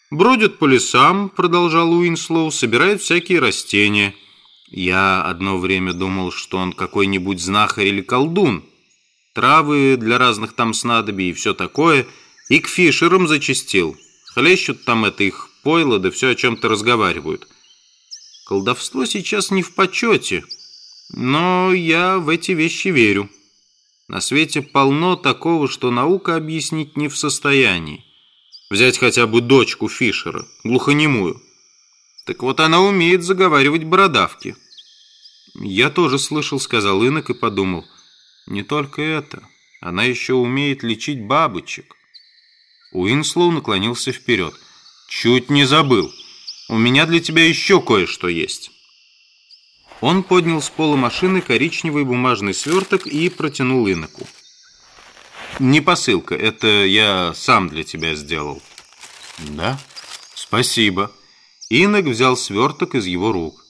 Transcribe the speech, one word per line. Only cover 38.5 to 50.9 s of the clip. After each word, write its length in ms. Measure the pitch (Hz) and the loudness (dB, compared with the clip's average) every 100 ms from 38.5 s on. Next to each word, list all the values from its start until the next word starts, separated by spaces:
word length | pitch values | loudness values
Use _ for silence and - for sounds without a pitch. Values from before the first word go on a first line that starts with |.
| 101 | -10
только 400 | - 147 143 - | -6 -6 -6 -6
это, 460 | 151 156 147 - - _ _ - | -4 -4 -8 -16 -20 _ _ -16
она 220 | 85 87 | -8 -4
еще 320 | 120 120 - 127 | -2 -2 -2 0
умеет 480 | 120 131 143 135 | 0 -2 -4 -4
лечить 420 | 117 110 - 139 104 | -6 -6 -6 -8 -2
бабочек". 680 | 143 156 90 - - - _ _ - _ _ _ _ _ _ _ | 0 0 -4 -12 -16 -16 _ _ -20 _ _ _ _ _ _ _
Уинслоу 600 | 92 92 139 151 175 175 | -4 0 0 0 0 2
наклонился 600 | 165 - 101 107 120 - | 0 -2 -2 -2 -4 -8
вперед. 420 | 120 - 117 - - - _ - _ - | -8 -2 0 -2 -8 -20 _ -20 _ -14
"Чуть 440 | - 113 127 127 | -4 2 2 2
не 140 | 143 135 | 2 4
забыл. 460 | 151 147 117 82 - - - - - - | 4 4 2 0 -6 -20 -20 -20 -20 -6
У 100 | 110 | 0
меня 280 | 117 135 160 | 2 2 2
для 140 | 170 | 0
тебя 280 | 160 160 165 | 0 2 2
еще 320 | 165 - 185 | 2 2 2
кое-что 480 | - 107 85 - 90 | 4 2 0 -4 -4
есть". 440 | 82 73 - - _ _ _ _ _ _ _ _ _ _ _ _ - | -4 -6 -8 -16 _ _ _ _ _ _ _ _ _ _ _ _ -4
Он 220 | 143 185 | 0 2
поднял 380 | 185 180 170 160 | 4 2 4 0
с 80 | 135 | -4
пола 260 | - 156 | -2 0